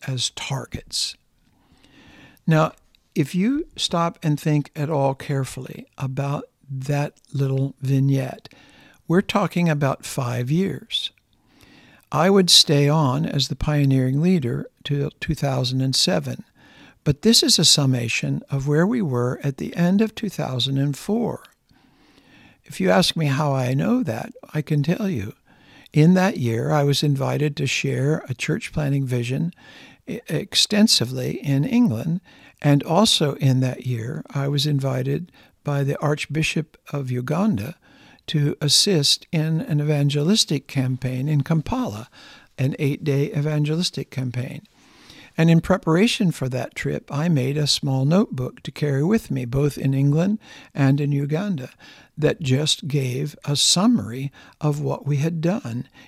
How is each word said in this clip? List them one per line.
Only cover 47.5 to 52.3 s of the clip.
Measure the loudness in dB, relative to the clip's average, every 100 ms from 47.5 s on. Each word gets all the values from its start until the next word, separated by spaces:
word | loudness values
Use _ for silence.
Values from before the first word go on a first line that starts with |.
| 0
a | 0
small | 0 0 0 2
notebook | 2 2 -2 -8 -10
to | -14
carry | -4 -2 0
with | 2 0 -2
me, | -6
both | -2 0 0 0
in | -2
England | 2 2 4 2 0 -6 -20 -10
and | 0 2 2
in | 2
Uganda, | 0 -2 -2 -2 -4 -8 -16 -20 -20 -18 -2
that | 0